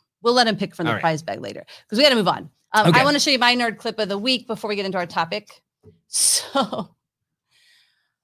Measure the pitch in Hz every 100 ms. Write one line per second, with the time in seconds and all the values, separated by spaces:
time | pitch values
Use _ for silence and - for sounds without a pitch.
0 | _ _ 233 247 233 185 202 - 160 107
1 | 165 151 160 95 98 - - - - 214
2 | 294 240 180 135 - _ _ 214 190 240
3 | 277 294 302 254 240 247 233 - 226 220
4 | 202 202 247 254 - 220 208 202 196 190
5 | 175 175 165 208 - - _ _ - _
6 | _ - - - - 269 220 - - _
7 | _ _ _ _ _ _ _ _ _ _
8 | _ _